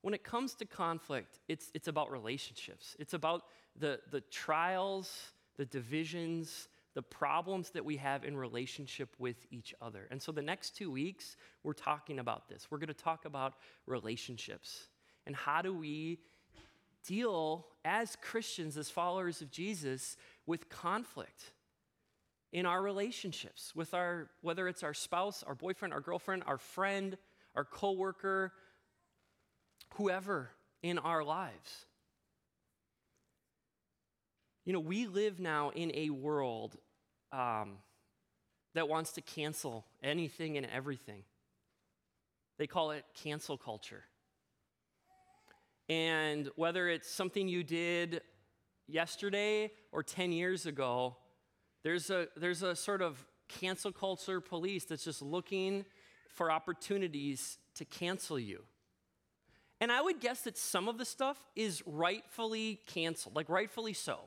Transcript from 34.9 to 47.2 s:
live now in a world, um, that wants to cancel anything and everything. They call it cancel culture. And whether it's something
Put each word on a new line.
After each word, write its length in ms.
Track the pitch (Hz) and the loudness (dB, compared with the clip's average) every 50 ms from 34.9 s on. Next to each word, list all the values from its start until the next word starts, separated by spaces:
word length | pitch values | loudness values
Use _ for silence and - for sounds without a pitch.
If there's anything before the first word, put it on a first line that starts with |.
| 185 220 247 | 2 0 0
live 320 | 208 185 202 214 214 196 170 | 2 2 4 4 4 2 2
now 320 | 185 165 156 147 147 139 | 0 2 4 4 4 2
in 220 | - 165 170 165 - | 2 0 0 0 0
a 160 | 151 156 151 | 0 0 0
world, 680 | 147 135 131 147 151 143 135 123 113 113 110 110 - - _ _ _ _ _ _ _ _ _ _ | 0 0 0 2 4 4 4 2 0 -2 -4 -6 -8 -12 _ _ _ _ _ _ _ _ _ _
um, 460 | - 131 123 120 113 107 104 101 98 95 - _ _ _ _ _ _ _ _ _ _ _ _ _ _ _ _ _ _ | -2 0 2 2 2 2 0 -2 -6 -14 -18 _ _ _ _ _ _ _ _ _ _ _ _ _ _ _ _ _ _
that 140 | 165 165 147 | 2 2 4
wants 240 | 156 160 160 - | 2 2 0 -2
to 80 | - 160 | -6 -10
cancel 640 | - - - 160 147 151 151 - - 139 117 113 104 - _ _ | -10 -8 -4 -2 -2 -2 -2 -2 -4 -4 -4 -4 -8 -12 _ _
anything 540 | - 139 151 175 170 143 - - 151 156 151 | 0 0 2 2 0 -2 -2 -4 -4 -2 0
and 100 | 143 131 | -2 -2
everything. 560 | 113 - 127 135 143 139 120 - - 104 101 92 _ _ _ _ _ _ _ _ _ _ _ _ _ _ _ _ _ _ _ _ _ _ _ _ _ _ - | -2 -4 -4 -2 -2 -6 -6 -8 -14 -14 -14 -16 _ _ _ _ _ _ _ _ _ _ _ _ _ _ _ _ _ _ _ _ _ _ _ _ _ _ -4
They 80 | 151 | -4
call 260 | 143 - 180 160 151 | 0 2 2 2 2
it 120 | 151 147 - - - | 0 -4 -8 -12 -16
cancel 440 | - - 151 147 151 - - 143 127 | -8 -4 -4 -4 -4 -2 -6 -6 -6
culture. 460 | - 123 107 107 - - 107 101 - _ _ _ _ _ _ _ _ _ _ _ _ _ _ _ _ _ _ _ _ _ 762 _ _ _ - _ _ - - _ _ _ _ _ _ - | -4 -8 -8 -6 -8 -12 -14 -16 -18 _ _ _ _ _ _ _ _ _ _ _ _ _ _ _ _ _ _ _ _ _ -20 _ _ _ -20 _ _ -20 -20 _ _ _ _ _ _ 0
And 600 | 160 160 160 165 160 156 156 151 151 151 143 139 - | 2 4 4 6 6 6 4 4 2 2 0 -2 0
whether 320 | - 165 165 170 185 180 175 | 2 2 4 4 4 4 4
it's 220 | 170 160 - - | 2 2 -2 -6
something 360 | - - | -2 0